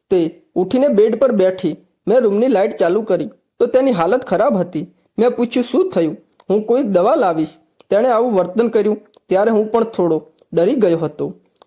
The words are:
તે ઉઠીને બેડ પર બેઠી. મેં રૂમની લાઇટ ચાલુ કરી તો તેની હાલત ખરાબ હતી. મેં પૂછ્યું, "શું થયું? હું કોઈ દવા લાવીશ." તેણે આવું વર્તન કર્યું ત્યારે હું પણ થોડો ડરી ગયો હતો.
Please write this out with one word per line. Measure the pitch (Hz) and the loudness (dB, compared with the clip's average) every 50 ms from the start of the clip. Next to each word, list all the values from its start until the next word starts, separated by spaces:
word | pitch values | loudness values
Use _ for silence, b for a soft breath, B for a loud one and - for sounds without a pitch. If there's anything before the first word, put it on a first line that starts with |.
| _ - | _ -2
તે | 190 180 165 156 - - _ _ - | 0 0 0 -2 -6 -10 _ _ -4
ઉઠીને | 170 185 185 - 247 269 294 | -4 -4 -2 0 0 0 2
બેડ | 240 196 214 233 220 220 | 2 2 2 2 2 0
પર | 277 262 240 | 0 0 2
બેઠી. | 196 185 185 185 190 - 160 175 - _ _ _ _ - 175 | 2 2 0 0 -2 -4 -6 -6 -6 _ _ _ _ -4 0
મેં | 214 254 | 0 2
રૂમની | 240 208 196 208 240 262 | 2 2 2 2 2 2
લાઇટ | 226 185 202 226 - | 2 2 0 0 0
ચાલુ | - 190 170 180 214 220 | 0 0 0 0 -2 -2
કરી | 214 185 165 151 110 - _ _ _ _ - | -2 -2 -2 -2 -6 -12 _ _ _ _ -2
તો | 233 | -2
તેની | 240 - 254 269 269 | 0 2 2 2 2
હાલત | 240 170 170 180 226 262 262 | 0 0 0 0 0 -2 -2
ખરાબ | - 196 175 214 285 233 | -2 -2 0 0 0 0
હતી. | 190 175 175 - 156 175 - _ _ _ _ - - | 0 -2 -4 -6 -10 -10 -10 _ _ _ _ -4 0
મેં | 220 247 | 0 0
પૂછ્યું, | 240 - 240 240 - 254 247 | 0 0 -4 -2 -2 -2 -4
"શું | - - 320 370 370 | 0 0 -2 0 0
થયું? | - 185 165 156 - - _ _ _ _ - - | 0 -2 -2 -2 -4 -8 _ _ _ _ -6 -2
હું | 190 214 208 | -2 -2 0
કોઈ | 220 240 262 285 | 0 0 0 0
દવા | 214 190 180 180 226 311 | 0 0 2 2 2 2
લાવીશ." | 320 233 185 165 160 156 151 - - _ _ _ _ _ - | 2 0 0 0 -2 -4 -6 -6 -18 _ _ _ _ _ -2
તેણે | 190 202 233 262 | 0 0 2 2
આવું | 240 220 233 254 220 | 2 0 0 0 0
વર્તન | 185 175 180 180 226 240 233 | 0 0 0 0 -2 -2 0
કર્યું | 233 220 202 214 214 208 - _ _ - _ - | 0 0 0 0 -2 -2 -6 _ _ -18 _ -2
ત્યારે | 190 185 208 220 | 0 2 2 2
હું | 226 208 220 214 220 | 2 0 0 0 0
પણ | 233 226 | -2 -2
થોડો | 226 - - 185 170 160 156 156 - _ _ - - - | -2 -2 -2 0 0 0 -2 -4 -8 _ _ -16 -6 -2
ડરી | 165 170 202 285 | 0 0 2 2
ગયો | 262 208 180 165 160 | 2 2 2 2 0
હતો. | 165 147 - - 143 147 - - _ _ _ _ _ | -2 -6 -6 -6 -8 -8 -8 -14 _ _ _ _ _